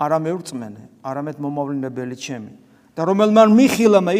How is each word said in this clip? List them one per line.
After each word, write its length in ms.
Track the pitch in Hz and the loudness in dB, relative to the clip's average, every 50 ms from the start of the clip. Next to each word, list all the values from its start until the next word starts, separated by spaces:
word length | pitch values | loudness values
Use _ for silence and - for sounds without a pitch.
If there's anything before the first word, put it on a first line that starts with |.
არა 180 | 151 151 160 160 | -2 0 0 0
მე 120 | 156 160 | -2 -4
ვრწმენე, 500 | 180 185 170 - 143 123 117 107 104 107 110 - _ _ | -6 -8 -8 -12 -12 -12 -12 -14 -18 -20 -20 -20 _ _
არამედ 380 | - 135 135 143 143 156 143 147 | -12 -10 -10 -8 -8 -10 -10 -10
მომავლინებელი 800 | 147 143 147 147 143 139 143 139 131 131 120 127 127 123 123 | -10 -8 -6 -6 -6 -6 -6 -6 -8 -8 -8 -10 -10 -10 -12
ჩემი. 360 | 123 - - 131 117 107 - - - _ _ _ _ _ _ | -12 -12 -12 -12 -12 -14 -16 -20 -20 _ _ _ _ _ _
და 180 | - 160 165 175 | -8 -4 -2 0
რომელმან 480 | 196 196 214 214 214 220 220 214 208 | 0 2 2 4 6 6 6 6 6
მიხილა, 480 | 233 277 - - 190 226 214 208 202 190 | 6 4 4 2 2 4 4 4 4 2
მე 80 | 175 180 | 2 0